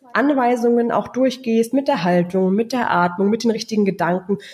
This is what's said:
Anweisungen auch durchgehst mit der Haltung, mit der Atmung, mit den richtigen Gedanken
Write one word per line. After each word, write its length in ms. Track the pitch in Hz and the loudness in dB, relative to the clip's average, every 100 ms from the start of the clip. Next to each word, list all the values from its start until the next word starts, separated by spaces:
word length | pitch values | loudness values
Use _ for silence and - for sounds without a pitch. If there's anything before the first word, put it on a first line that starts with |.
| - | -6
Anweisungen 760 | 208 277 269 240 240 233 240 233 | 0 0 2 2 2 2 2 2
auch 160 | 208 202 | -2 -2
durchgehst 640 | 247 262 254 226 226 226 | 0 0 0 0 0 2
mit 160 | 262 277 | 0 0
der 160 | 254 | 0
Haltung, 500 | 175 180 175 190 185 | 2 2 0 0 2
mit 180 | 196 233 | 0 -2
der 160 | 254 - | -4 0
Atmung, 400 | 175 175 175 202 | 0 0 0 0
mit 140 | 226 | 0
den 60 | 226 | 0
richtigen 360 | 220 - 214 196 | -2 -2 -2 0
Gedanken 500 | 175 170 180 180 202 - | 0 -2 -2 -4 -6 -8